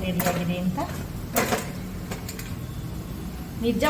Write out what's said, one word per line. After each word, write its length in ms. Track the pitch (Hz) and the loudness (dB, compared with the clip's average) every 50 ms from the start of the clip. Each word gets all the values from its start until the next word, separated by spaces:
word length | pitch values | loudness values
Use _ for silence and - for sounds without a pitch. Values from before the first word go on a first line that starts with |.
| 185 | -2
ರೆಡಿಯಾಗಿದೆ 500 | 185 175 175 180 180 175 175 175 170 180 180 185 | 0 4 6 6 6 6 4 2 2 2 2 2
ಅಂತ. 160 | 180 - 277 339 - - - - - - - - - - - - - - - - - - - - - - - - - - - - - - - - - - - - - - - - - - - - - - - - - - - - - - - 226 | 2 2 0 -2 -2 -2 -4 -4 -4 -4 -6 -6 2 2 4 4 4 2 0 0 -4 -6 -6 -6 -6 -6 -6 -6 -6 -6 -6 -6 -6 -6 -6 -6 -6 -6 -6 -6 -6 -6 -6 -6 -6 -6 -6 -6 -6 -6 -6 -6 -6 -6 -6 -8 -6 -4 0 0
ನಿಜ 180 | 233 208 196 277 | 2 2 4 4